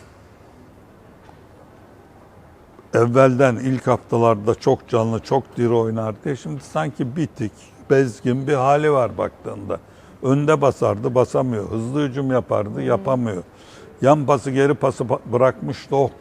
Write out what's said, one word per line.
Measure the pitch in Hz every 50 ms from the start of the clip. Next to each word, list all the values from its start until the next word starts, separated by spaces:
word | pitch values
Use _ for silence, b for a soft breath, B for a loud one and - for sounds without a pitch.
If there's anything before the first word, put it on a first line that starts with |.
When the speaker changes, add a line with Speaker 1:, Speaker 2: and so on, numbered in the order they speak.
| - - - - - - - - - - - - - - - - - - - - - - - - - - - - - - - - - - - - - - - - - - - - - - - - - - - - - - - - - - -
Speaker 1:
evvelden | 120 117 120 120 131 135 135 127 120 139 131 117
ilk | 107 123 131 131 120 -
haftalarda | 131 123 113 - - - 117 117 117 113 104 104 110 110
çok | - - 139 131 - - -
canlı, | - 117 113 113 113 107
çok | - - 135 135 127 - -
diri | - 120 117 120
oynar | 117 113 113 113 113 110 110 107 101 -
diye | 160 139
şimdi | 123 - 160 151 139
sanki | - - - 156 160 151 - - 147 123 123
bitik, | 175 151 - - - 113 101 - - - - - - - -
bezgin | 143 135 139 123 110 - - 127 123 135 135
bir | 139 147
hali | 135 127 139 143 147 151 151 147
var | 135 120 104 92 92
baktığında. | 98 98 - - - 110 107 101 98 92 92 - B B B B B B B B -
Önde | 131 135 143 147 151 156 143
basardı, | 143 135 117 - 123 110 104 101 113 135 120
basamıyor. | 127 120 - - 143 135 127 117 104 95 87
Hızlı | - 113 113 120 131 151 147 139
hücum | 123 139 139 131 131
yapardı, | 123 - - 120 107 104 104 113
Speaker 2:
Hmm. | 139 135
Speaker 1:
yapamıyor. | 127 120 110 - 143 131 127 120 113 98 87 - - B B B B B B B B B - 175
Yan | 185 151 156 139
pası, | 123 143 127 - 139
geri | 127 135 135 143 147
pası | - 143 135 120 - 135
ba-, | 110 135 - - - 110
bırakmıştı, | 120 131 131 123 - - 147 127 - - - 147
"Oh, | 139 139 120 - -